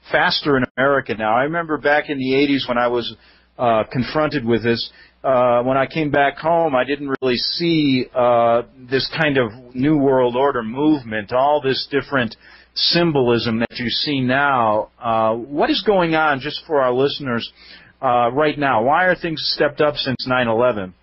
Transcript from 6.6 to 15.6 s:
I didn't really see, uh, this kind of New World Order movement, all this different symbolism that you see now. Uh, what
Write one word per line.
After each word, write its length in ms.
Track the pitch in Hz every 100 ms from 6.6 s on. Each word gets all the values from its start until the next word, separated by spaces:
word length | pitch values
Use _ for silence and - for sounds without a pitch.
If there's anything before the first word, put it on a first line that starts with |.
| 165
I 100 | 131
didn't 300 | 127 143 143 135
really 160 | 131 123
see, 720 | - - 170 165 143 131 120
uh, 480 | 127 123 120 117 117 113 131 123
this 160 | 131 -
kind 220 | - 156 135
of 160 | 117 120 123
New 240 | 127 139 156
World 360 | 139 131 123
Order 280 | 120 143 123
movement, 720 | 110 127 151 151 117 107 98
all 280 | 123 143 151
this 260 | 135 127 -
different 440 | 139 127 139 113 - - - _
symbolism 840 | - - 170 170 143 123 120 113 113
that 200 | 113 -
you 120 | 120
see 300 | - 151 139
now. 680 | 127 135 143 131 110 107 - _
Uh, 360 | 120 113 110
what 340 | 117 117 147